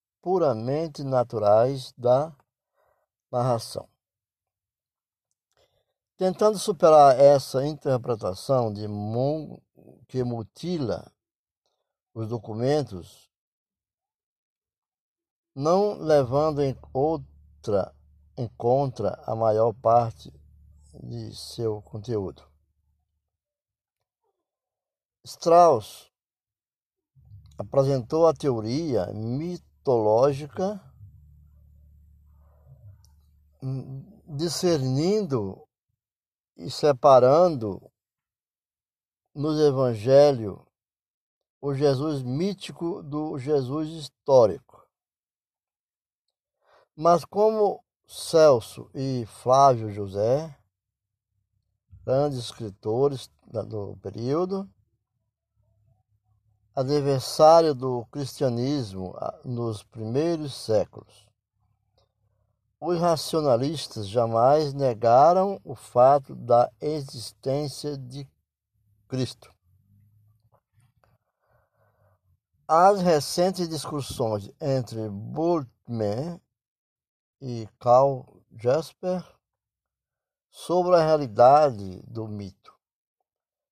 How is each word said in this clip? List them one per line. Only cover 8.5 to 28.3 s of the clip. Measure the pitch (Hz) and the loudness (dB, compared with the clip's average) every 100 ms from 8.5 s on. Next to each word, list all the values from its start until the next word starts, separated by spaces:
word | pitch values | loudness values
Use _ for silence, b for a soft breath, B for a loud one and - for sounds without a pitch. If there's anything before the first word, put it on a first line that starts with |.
| 131 113 | 0 0
de | 104 107 | -4 -8
mu-, | 104 104 117 135 156 151 - _ _ - - _ | -8 -6 -4 -4 -4 -10 -18 _ _ -20 -20 _
que | 127 | -8
mutila | 123 117 104 - 165 175 120 85 - _ _ _ _ _ _ _ _ _ _ | -6 -8 -12 -12 -8 -6 -6 -6 -10 _ _ _ _ _ _ _ _ _ _
os | 117 110 | -12 -10
documentos, | 117 107 110 127 151 120 95 85 - _ _ _ _ _ _ _ _ _ _ _ _ _ _ _ _ _ _ _ _ _ _ _ | -10 -10 -6 -2 -2 -4 -10 -16 -20 _ _ _ _ _ _ _ _ _ _ _ _ _ _ _ _ _ _ _ _ _ _ _
não | 135 147 185 208 143 | -6 -2 0 0 -2
levando | 156 147 123 139 156 143 | 2 2 2 0 0 0
em | 139 120 - | -4 -4 -8
outra, | 131 147 160 135 - _ _ - 101 - - _ _ _ - | -4 -2 -2 -8 -20 _ _ -4 -2 -2 -10 _ _ _ -10
em | 117 - | -10 -4
conta | 117 131 139 117 101 - - | 0 0 0 -4 -6 -6 -8
a | 113 | -2
maior | 113 107 113 | 0 2 0
parte | 98 113 117 113 - - - _ _ - - _ - | 0 2 2 2 -6 -20 -20 _ _ -20 -20 _ -20
de | 123 120 107 98 | -16 -14 -14 -16
seu | - - 113 104 | -16 -8 -8 -8
conteúdo. | - 107 101 110 92 - _ _ _ _ _ _ _ _ _ _ _ _ _ _ _ _ _ _ 415 _ _ _ _ _ _ _ _ _ - | -12 -14 -8 -6 -6 -10 _ _ _ _ _ _ _ _ _ _ _ _ _ _ _ _ _ _ _ _ _ _ _ _ _ _ _ _ -20
Strauss | - 175 170 170 123 101 - - _ _ _ _ _ _ _ _ _ _ _ _ - - - | -6 4 6 6 4 -2 -18 -20 _ _ _ _ _ _ _ _ _ _ _ _ -20 -18 -14
apresentou | 101 139 135 135 120 160 | -6 -2 0 -2 -4 0
a | 165 | 2